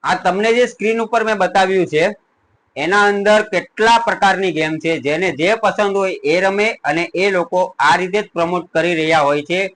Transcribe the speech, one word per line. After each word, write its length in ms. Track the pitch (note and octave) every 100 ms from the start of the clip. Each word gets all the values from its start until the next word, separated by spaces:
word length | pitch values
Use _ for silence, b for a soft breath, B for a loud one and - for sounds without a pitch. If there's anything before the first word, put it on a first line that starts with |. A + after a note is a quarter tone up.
આ 120 | C#3+ F#3
તમને 380 | F3+ F#3 A3+
જે 120 | A#3 A#3+
સ્ક્રીન 340 | - G#3 A3+
ઉપર 240 | A3 A#3
મેં 140 | G#3+ G#3
બતાવ્યું 480 | F3+ G3 F#3 F#3+ E3+
છે, 300 | D3+ F3+ G#3 _ _ _ _ _ C3+
એના 240 | D#3+ G3+
અંદર 400 | G3+ G3+ G3+ G#3+
કેટલા 560 | G#3+ F3+ F3+ - A3+ A#3
પ્રકારની 540 | - F3 G3 F#3 F#3+
ગેમ 260 | D#3 D#3 D#3
છે, 220 | D#3+ D#3
જેને 320 | B2+ D#3 F#3
જે 240 | C3+ E3+ A3
પસંદ 400 | G#3+ - G3+ G3
હોય 200 | F#3+ D#3
એ 160 | C#3+ E3+
રમે 400 | F#3+ G3 G#3+ -
અને 260 | - D3+ E3+ E3+
એ 140 | G3+
લોકો 460 | F#3 E3+ F3+ F3+ -
આ 160 | C#3+ F3
રીતે 260 | F#3 G3+
જ 40 | G3+
પ્રમોટ 340 | E3+ E3+ F3 D#3+
કરી 220 | E3 E3 E3
રહ્યા 240 | D#3 D#3+
હોય 220 | C#3+ D3
છે. 340 | D3 F3+ F#3+